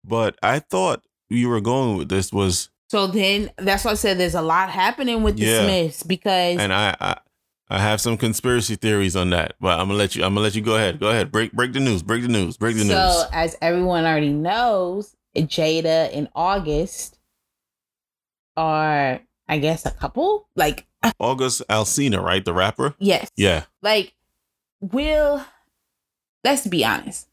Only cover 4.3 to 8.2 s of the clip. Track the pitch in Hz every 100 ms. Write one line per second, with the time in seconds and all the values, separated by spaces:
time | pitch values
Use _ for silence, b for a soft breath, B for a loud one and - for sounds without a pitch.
4.3 | 165 160 160 190 185 202 254 262 226 214
5.3 | 208 214 110 202 185 160 - 165 185 208
6.3 | 185 175 175 101 95 104 - 92 - _
7.3 | _ _ _ _ 95 104 107 117 113